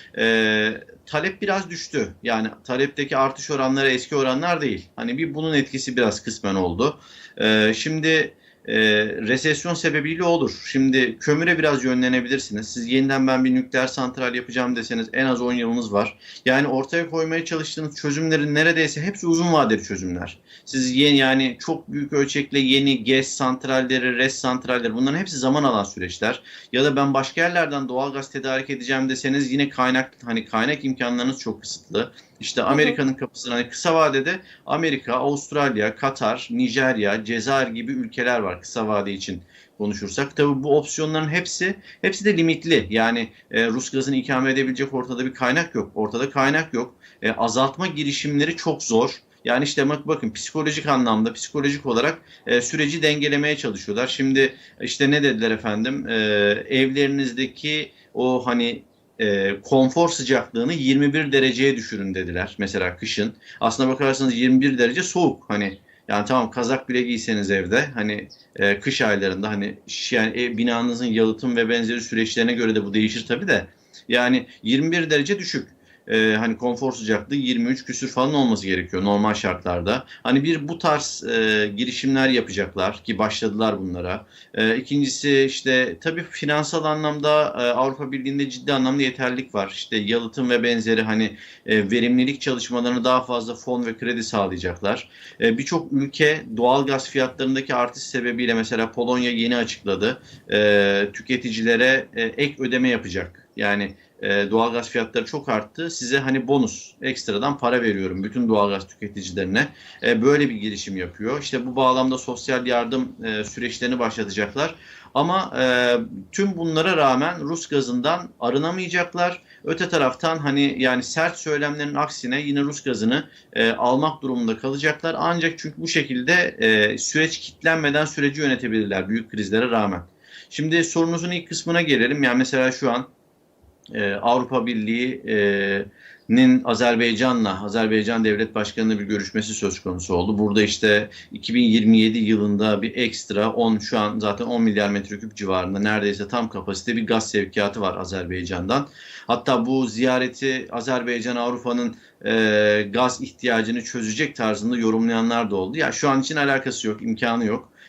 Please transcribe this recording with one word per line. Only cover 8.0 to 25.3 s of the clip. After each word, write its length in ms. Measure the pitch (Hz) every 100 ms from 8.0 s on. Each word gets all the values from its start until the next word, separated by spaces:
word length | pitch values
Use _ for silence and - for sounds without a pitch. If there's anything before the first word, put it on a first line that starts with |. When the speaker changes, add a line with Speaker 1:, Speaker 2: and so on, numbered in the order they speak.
| 160 156 - - _ _ -
Speaker 1:
e, 80 | 110 110 107 107
resesyon 680 | - 110 127 156 147 175
sebebiyle 500 | 165 165 147 147 165
olur. 380 | 175 170 127 - -
Şimdi 480 | 135 135 131 123 113
kömüre 400 | - 147 170 165
biraz 240 | 156 135
yönlenebilirsiniz. 880 | 127 127 127 127 120 135 - 104 107
Siz 140 | 123 117
yeniden 400 | 131 135 135 131
"Ben 180 | 127 131
bir 100 | 127
nükleer 320 | 127 131 131
santral 480 | 139 127 131 127 120
yapacağım." 400 | 123 123 123 120
deseniz 340 | 113 117 113
en 120 | 131 131
az 160 | 120
on 120 | 123
yılınız 400 | 123 117 120 110
var. 240 | 101 110 - - - 127
Yani 220 | 131 147
ortaya 420 | 131 135 165 165
koymaya 360 | 165 160 165 165
çalıştığınız 500 | 165 151 - 151 -
çözümlerin 600 | 147 143 160 156 147 147
neredeyse 460 | 165 160 151 151
hepsi 260 | 175 202 170
uzun 260 | 165 175
vadeli 300 | 156 120 104
çözümler. 560 | - 95 92 87 87 - _ - -
Siz 300 | 131 127 127
yeni, 220 | 147 143
yani 400 | 131 131 131 117
çok 320 | - 165 -
büyük 220 | 143 143
ölçekle 460 | 147 139 143 139 139
yeni 440 | 131 135 139 127
gez 240 | 110 131 131
santralleri, 920 | - 127 127 131 131 127 127 127 120
res 180 | 131 -
santralleri, 580 | 131 127 131 123 117
bunların 240 | 113 135 160
hepsi 200 | 190